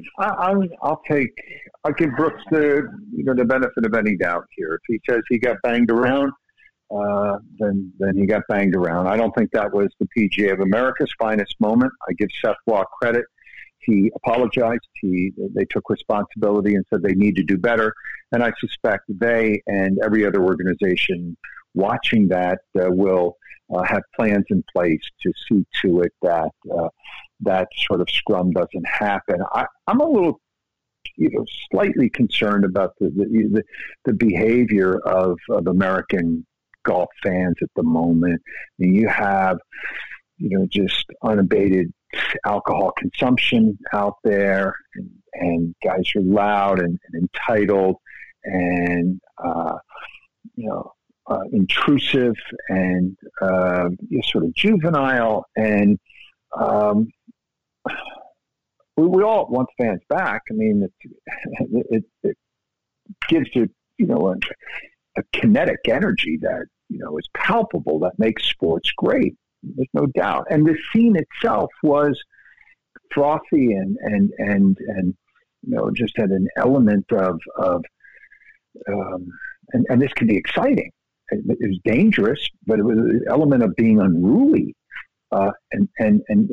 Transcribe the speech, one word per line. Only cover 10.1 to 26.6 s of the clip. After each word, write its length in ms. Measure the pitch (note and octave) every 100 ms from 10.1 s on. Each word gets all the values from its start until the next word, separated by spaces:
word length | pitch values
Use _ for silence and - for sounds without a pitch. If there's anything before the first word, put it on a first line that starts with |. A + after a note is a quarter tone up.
| A#2+
P 140 | G2+
G 200 | G2 G2+
A 40 |
of 60 | F#2+
America's 520 | F#2+ G#2+ B2+ B2+ C#3+ -
finest 380 | A2 G#2+ G2 -
moment. 320 | G#2+ A#2 C3 - -
I 60 |
give 160 | F2 G2+ - A2+
Seth 120 | G2+ -
Waugh 180 | G#2 F#2+ -
credit. 240 | A#2+ A#2 - _ - - - _
He 320 | - G#2 G#2+ -
apologized. 720 | - A#2 A#2+ C3 A2+ A#2+ _ -
He, 320 | G2 F2+ F#2 - G2 G2
they 100 | G2
took 180 | G#2+ -
responsibility 840 | G#2 - G#2 G2+ - G#2+ G#2 G2+ G2+
and 100 | F#2
said 100 | G2+
they 140 | G2 F#2
need 200 | G#2 F#2
to 60 |
do 140 | F2+ F#2+
better. 380 | A#2 A2+ A2 - - - -
And 120 | A#2+
I 100 | A#2 -
suspect 460 | - - A2+ G2 -
they 540 | G2 A#2 A#2 A2 G#2 -
and 320 | G2+ F#2+ G2
every 240 | G#2+ G#2+ G2+
other 160 | F#2+
organization 920 | F#2 E2+ F2+ E2+ G2 F2 - F2 F2 E2 - - _
watching 540 | F2 G2 B2 - A#2 G2
that, 320 | F2+ F2+ F#2 _ F#2+
uh, 120 | F#2
will, 460 | F2+ G2 F#2 F2 - - - -
uh, 80 | F#2
have 200 | G2 G#2+ - -
plans 280 | A2 G#2 G2
in 120 | F#2+ -
place 300 | F#2 F2 D#2 - -
to 80 | A#2+ - -
see 180 | G#2 E2+ -
to 200 | G2 F2
it 120 | F2 -
that, 300 | F2+ E2+ D#2+ -